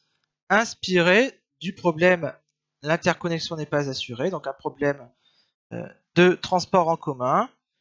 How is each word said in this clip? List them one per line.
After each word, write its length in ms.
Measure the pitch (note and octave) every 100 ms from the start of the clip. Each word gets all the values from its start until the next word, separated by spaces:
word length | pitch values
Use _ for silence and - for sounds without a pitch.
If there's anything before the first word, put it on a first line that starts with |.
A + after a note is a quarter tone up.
| _ _ _ _ -
inspiré 920 | G3 A3+ - - F3+ E3+ F#3+ C4 - _ _
du 120 | E3+
problème 600 | F#3+ F3 D#3 F3 F3+ D3 - _ _ _ _
l'interconnexion 760 | C#3+ E3 F3+ E3 F3 E3 - E3
n'est 100 | D3+
pas 240 | D3 C#3+
assurée, 400 | C3 - A2+ D#3
donc 180 | F3+ C#3
un 60 |
problème, 560 | C3+ D3+ C#3 C#3+ C#3 B2 _ _ _ _ _ -
euh, 160 | A#2 - - _ -
de 180 | F3+ E3+
transport 520 | - F#3 E3+ F#3+ E3
en 100 | E3
commun 520 | - C3 B2+ D#3+ A3 _ _ _